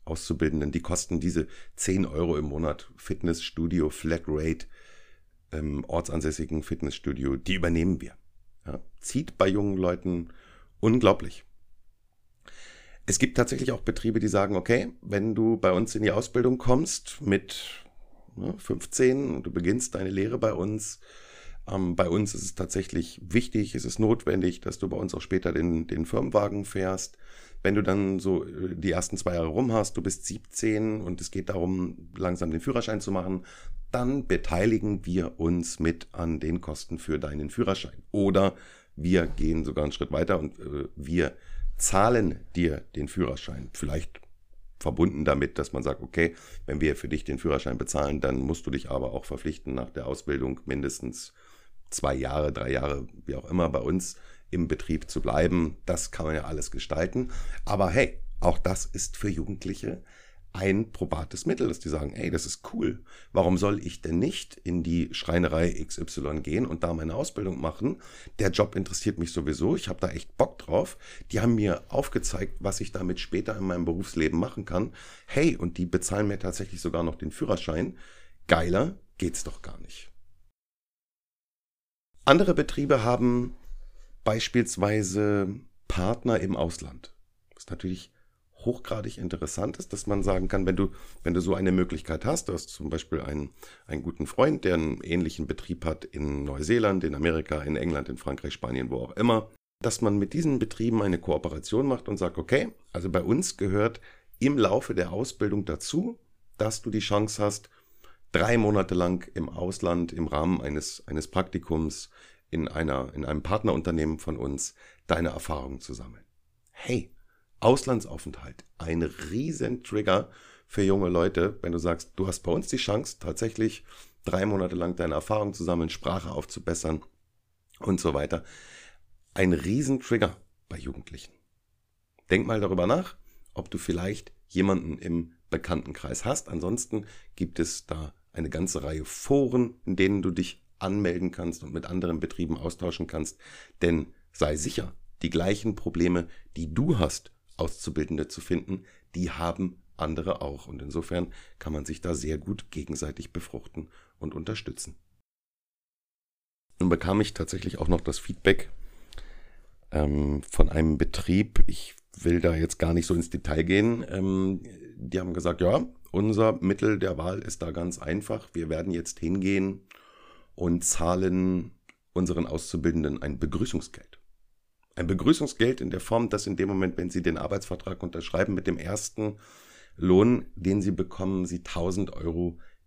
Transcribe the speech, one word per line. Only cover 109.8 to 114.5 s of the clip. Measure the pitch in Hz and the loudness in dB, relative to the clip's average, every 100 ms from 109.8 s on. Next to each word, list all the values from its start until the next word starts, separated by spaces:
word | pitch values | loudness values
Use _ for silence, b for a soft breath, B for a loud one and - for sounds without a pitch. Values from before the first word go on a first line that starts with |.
| 87 87 80 | 0 0 0
im | 80 76 | -2 -2
Rahmen | 73 85 87 | 0 2 0
eines, | 67 76 - - - | 0 -4 -6 -10 -8
eines | 78 - | -6 -2
Praktikums | 92 92 90 - 80 78 - - B B B B | -2 -2 -4 -2 0 0 -4 -14 B B B B
in | 85 - | -4 -2
einer, | 80 80 67 65 | -2 0 0 -4
in | 76 | -6
einem | 67 76 | -4 -2
Partnerunternehmen | - - 107 65 87 82 78 78 | -2 0 2 0 2 0 0 -2
von | - 76 | -4 -4
uns | 69 | -4